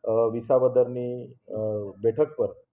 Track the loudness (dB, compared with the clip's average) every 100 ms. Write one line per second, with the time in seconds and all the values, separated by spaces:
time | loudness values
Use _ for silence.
0 | 0 2 2 -2 2 4 4 4 2 0
1 | -6 -8 -12 -18 _ -6 -4 -4 -6 -2
2 | -2 0 -2 0 -4 -4 _